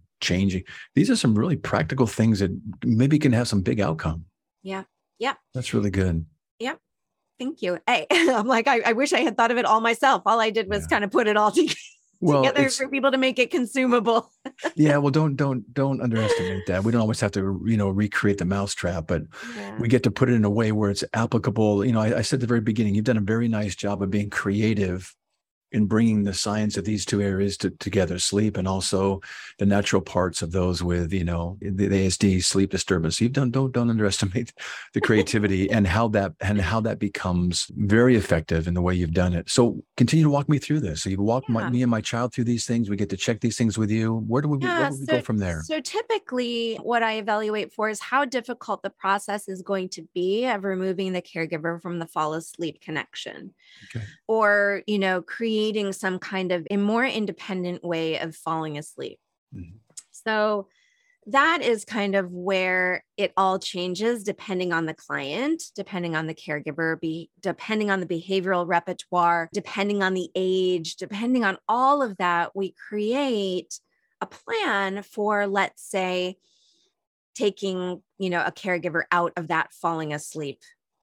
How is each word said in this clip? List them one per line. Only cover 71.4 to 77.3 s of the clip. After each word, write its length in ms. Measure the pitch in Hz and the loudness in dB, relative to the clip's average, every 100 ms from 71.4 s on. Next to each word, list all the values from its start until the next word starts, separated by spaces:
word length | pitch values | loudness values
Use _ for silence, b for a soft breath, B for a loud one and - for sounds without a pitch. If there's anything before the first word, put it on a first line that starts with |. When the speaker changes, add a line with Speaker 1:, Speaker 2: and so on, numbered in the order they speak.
Speaker 2:
on 140 | 202 190 - | 0 -2 -2
all 360 | 233 262 285 | 2 2 2
of 140 | 247 190 | 0 -2
that, 380 | 180 170 165 196 | 0 0 0 -4
we 180 | 190 - - | -6 -8 -10
create 920 | 208 208 262 277 214 190 180 165 - _ _ _ _ | -4 -2 0 0 -2 -2 -4 -8 -16 _ _ _ _
a 60 | 190 | -14
plan 720 | - - 453 359 202 196 196 | -14 -8 -4 -2 -2 -2 -6
for, 460 | 196 226 208 208 202 | -10 -4 -2 0 0
let's 360 | 196 190 - | 0 -2 -6
say, 540 | - 196 185 180 180 - _ _ _ _ _ _ _ _ _ | -6 -4 -2 -2 -4 -8 _ _ _ _ _ _ _ _ _